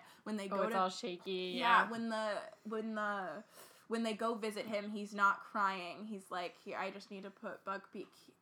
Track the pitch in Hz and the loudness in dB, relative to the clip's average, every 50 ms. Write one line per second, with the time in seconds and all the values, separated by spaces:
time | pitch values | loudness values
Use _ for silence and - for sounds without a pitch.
0 | - - - - - 214 220 208 196 190 202 190 190 185 196 190 185 185 185 - | -12 -16 -20 -12 -6 -4 -4 -4 -2 0 2 2 2 4 4 4 4 4 2 -2
1 | - 180 180 175 - 196 185 185 185 180 - - 165 180 185 185 196 214 226 226 | -4 -4 -4 -4 -4 -2 -2 -2 0 0 0 4 6 8 8 8 8 6 0 -2
2 | 226 226 220 220 220 214 202 165 - - - - - 214 226 220 220 226 220 214 | -2 -2 0 0 0 0 -2 -4 -6 -8 -12 -12 -8 -4 -4 -2 -2 -2 -2 0
3 | 208 208 202 196 185 165 151 208 226 - - - - - - - - - 220 226 | 0 0 0 -2 -2 -4 -6 -8 -10 -14 -18 -20 -20 -20 -20 -18 -6 -2 0 2
4 | 233 226 208 196 226 233 233 208 220 214 208 208 - 220 214 208 202 214 220 208 | 2 2 0 2 0 0 0 0 -2 -2 -2 -2 -2 -2 -2 -2 -2 -4 -4 -4
5 | 208 202 202 208 196 196 196 - - - - 214 202 190 190 185 180 175 147 175 | -4 -4 2 4 4 4 4 2 -4 -4 0 2 2 2 2 0 -4 -6 -8 -8
6 | 214 220 214 190 190 - 180 180 175 165 - - - 202 139 - 190 196 190 202 | -8 -8 -8 -8 -8 -4 -4 -2 -2 -4 -6 -10 -10 -6 -4 -4 -4 -4 -6 -8
7 | - - 208 190 208 196 - - 226 190 - - - 196 196 196 - - - 202 | -12 -12 -12 -10 -10 -12 -12 -10 -8 -8 -8 -6 -6 -6 -6 -6 -8 -10 -10 -10
8 | - - - - - - - _ | -10 -12 -16 -20 -20 -20 -20 _